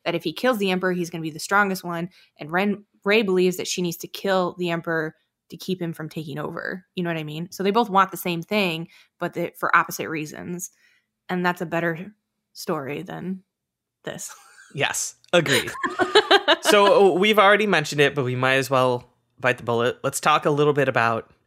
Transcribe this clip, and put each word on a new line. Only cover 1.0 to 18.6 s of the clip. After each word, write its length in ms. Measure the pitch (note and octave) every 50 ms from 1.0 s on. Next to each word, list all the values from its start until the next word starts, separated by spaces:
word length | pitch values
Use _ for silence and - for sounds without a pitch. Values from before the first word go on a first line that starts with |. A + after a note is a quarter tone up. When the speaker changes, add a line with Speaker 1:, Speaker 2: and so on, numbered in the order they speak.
| F3 E3
Speaker 1:
gonna 120 | E3+ E3 D#3+
be 80 | D#3+
the 80 | D3+ D#3+
strongest 460 | - - G3+ G3+ G#3 G3 F#3+ F#3 -
one. 260 | F3 E3+ E3+ E3+ F3+ - _ _ _ _ _
And 120 | D3+ D3
Ren, 340 | D#3+ F3+ G3+ G#3 G3+ G3+ - _ _ _ _
Rey 180 | G3 G#3 A3 A#3
believes 340 | F#3+ F#3 F#3 F3+ F#3 F3 F3
that 100 | - -
she 120 | - - F3+
needs 140 | F3 E3 -
to 100 | - F3
kill 480 | - - - G3 F#3+ F#3 F3+ F3 - F3+
the 120 | F3+ E3+
Emperor 440 | E3+ E3+ D#3+ E3+ E3 D#3+ D#3 D#3 - _ _ _ _ _ _ _
to 60 | -
keep 240 | E3+ - - F#3 F#3
him 140 | F3 E3+ D#3+
from 140 | - D#3+ D#3
taking 280 | - E3+ D3+ D#3+ C#3 D3
over. 460 | D3+ D#3 E3 - - - - F#3 - _ _
You 80 | F#3 F3
know 40 | E3+
what 60 | E3 D#3+
I 40 | D#3
mean? 260 | D3+ D3+ D#3 E3+ - -
So 100 | - F#3
they 80 | G3
both 180 | G3 A#3 A#3+ F#3+
want 220 | F#3 G3 F#3+ F#3
the 60 | - F3
same 240 | - F#3 F3 E3+ E3
thing, 460 | - G#3 G#3+ G3 F3+ D#3+ D#3+ E3 - _ _ _ _ _ _
but 120 | F3 E3+ E3
they, 200 | E3+ F3 - - -
for 160 | - - -
opposite 360 | E3+ E3 - F3 - B2 G2+
reasons. 600 | D#3 D#3+ D#3 D3+ - - - - F3 F3 - - - _ _ _ _ _ _ _ _ _ _ -
And 160 | F3+ F3+ F3+
that's 160 | F3+ F3 - F#3
a 40 |
better 460 | D#3+ E3+ E3 E3 E3+ E3 D#3 F#3+ G3+ - _ _ _ _ _ _ _ _
story 500 | - - - F3 D#3 C3+ C3 C#3+ D3 -
than 420 | F#3 E3 D#3+ D#3+ F3+ F#3+ F#3 - _ _ _ _ _ _ _ _ _ _ _ _
this. 320 | - - - - - - -
<laughs> 60 | - - - - - - -
Speaker 2:
Yes, 420 | D3+ C3 - - - - - - _ _ _ -
agreed. 360 | F3 D#3 - C#3 A#2 - A#2 - - - F#4 - -
Speaker 1:
<laughs> 640 | F#4 F#4 - G#4 G#4 - F#4+ G4+ G4 - E4+ E4+ -
Speaker 2:
So, 480 | D#4 D#4+ D#4 D4+ D4+ - G3+ G3+ F#3+
uh, 80 | D3 F3
we've 200 | G3 G#3+ A3 G#3
already 280 | G3+ G3 G#3 G3+ G#3+
mentioned 340 | G3+ F#3 D#3+ D3+ - D3 D3
it, 140 | D3 C#3 C#3
but 100 | D3 C3
we 100 | B2+ B2+
might 180 | B2+ B2+ C3 C3
as 160 | C3+